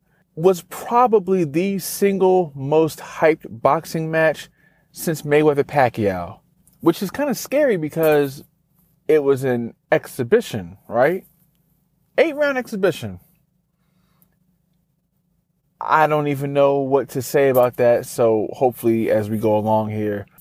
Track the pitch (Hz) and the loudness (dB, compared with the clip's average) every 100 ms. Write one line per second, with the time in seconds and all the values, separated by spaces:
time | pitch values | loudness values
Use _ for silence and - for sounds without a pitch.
0 | _ _ _ - 175 180 - - - 240 | _ _ _ -2 0 0 -4 -14 -2 2
1 | 247 214 180 190 156 151 196 196 - - | 4 2 2 -2 0 -2 -2 -4 -6 -2
2 | 202 196 185 185 165 139 135 156 160 - | -2 2 2 2 0 -6 0 2 2 -2
3 | - - 160 160 - 113 139 160 - 165 | -14 0 2 0 -4 -2 0 0 -2 -8
4 | 160 160 160 143 - _ _ _ _ - | -4 0 0 -2 -8 _ _ _ _ -10
5 | 180 156 147 147 151 143 135 143 123 117 | -6 -6 0 2 4 2 0 2 0 0
6 | 101 90 87 - _ _ _ _ 165 170 | -2 -2 -8 -14 _ _ _ _ -2 0
7 | 190 - 294 226 - 277 285 190 151 165 | -2 -4 -4 -4 -2 0 2 0 -4 0
8 | 160 147 143 139 - _ _ _ _ _ | 2 2 0 -6 -20 _ _ _ _ _
9 | - 151 139 135 135 120 117 - - 156 | 0 2 2 0 0 -2 -4 -10 -2 -2
10 | - - 120 233 - 113 87 98 - 110 | -2 -8 0 0 0 -8 -10 -14 -4 2
11 | 143 185 - _ _ _ _ _ _ _ | 2 0 -8 _ _ _ _ _ _ _
12 | _ - 320 285 294 254 240 202 190 - | _ 0 0 0 -2 -2 -6 -2 -2 -2
13 | 107 92 _ _ _ _ _ _ _ _ | -8 -14 _ _ _ _ _ _ _ _
14 | _ _ _ _ _ _ _ _ _ _ | _ _ _ _ _ _ _ _ _ _
15 | _ _ _ _ _ _ _ - 53 156 | _ _ _ _ _ _ _ -10 0 2
16 | 151 151 147 139 143 143 139 139 135 135 | 4 2 -2 -4 -2 2 2 2 2 0
17 | 123 139 120 147 139 127 123 - 120 117 | 0 -6 -2 2 2 4 2 2 2 2
18 | 127 - 117 110 98 - 127 120 117 113 | -2 0 2 2 -2 -2 -2 0 0 0
19 | 110 110 107 110 110 107 107 110 107 107 | 2 0 0 -2 0 0 2 0 -2 -4
20 | 104 101 - _ | -4 -6 -8 _